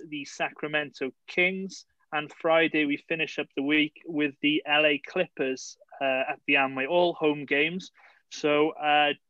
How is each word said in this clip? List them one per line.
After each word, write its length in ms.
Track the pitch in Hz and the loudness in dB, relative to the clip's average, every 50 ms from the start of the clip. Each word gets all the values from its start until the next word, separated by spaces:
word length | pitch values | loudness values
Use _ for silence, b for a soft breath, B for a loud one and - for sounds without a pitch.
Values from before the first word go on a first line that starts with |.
| - 160 | -14 -12
the 140 | 151 147 139 | -12 -12 -12
Sacramento 880 | - - - 165 139 - - - 151 151 151 147 139 - - 139 131 - _ _ - | -10 -8 -6 -6 -6 -6 -6 -6 -4 -2 -2 -2 -4 -6 -6 -6 -6 -8 _ _ -6
Kings. 580 | - 180 180 185 190 190 190 190 - - - _ _ _ _ - - | -2 0 0 2 0 -2 -8 -10 -12 -14 -20 _ _ _ _ -8 -6
And 180 | 151 151 147 - - | -6 -6 -6 -8 -4
Friday, 440 | - 165 160 165 165 156 - 156 151 | 0 4 4 4 4 4 2 2 0
we 100 | 143 143 | 0 0
finish 420 | - - - 165 160 156 - - - | -4 -4 -6 -4 -4 -4 -4 -4 -6
up 100 | 147 - - | -8 -6 -4
the 80 | - 139 | -4 0
week 380 | 143 151 151 151 156 - - - | 2 2 2 2 0 -2 -10 -12
with 280 | 160 175 147 151 143 135 _ | -6 -2 -2 -2 -2 -2 _
the 220 | - 147 151 156 - | 0 2 2 0 0
L 200 | 151 147 151 156 | 0 2 4 4
A 120 | 151 147 139 | 4 2 0
Clippers, 800 | - - - 185 175 - - - 143 131 131 127 - - - _ _ _ - - | -4 -4 -2 -2 -2 -2 -2 -4 -4 -4 -4 -6 -8 -16 -20 _ _ _ -8 -4
uh, 220 | 139 135 131 131 135 - | -2 0 0 0 -2 -4
at 100 | 147 - _ - | -6 -6 _ 0
the 60 | 143 | 2
Amway, 340 | 143 135 135 135 131 131 139 | 2 2 2 -2 -4 -2 0
all 260 | 175 175 180 175 160 | 2 2 2 2 2
home 320 | - 160 151 147 147 143 | 2 0 0 0 0 -2
games. 460 | 123 139 143 151 160 175 190 - - _ b b b b b b b | -2 0 0 0 0 -2 -6 -10 -12 _ b b b b b b b
So, 420 | - - - 151 147 147 151 165 | -10 -4 0 2 4 4 2 2
uh, 380 | - - 151 151 147 147 147 143 139 - _ _ | 0 -2 0 2 4 4 4 2 0 -4 _ _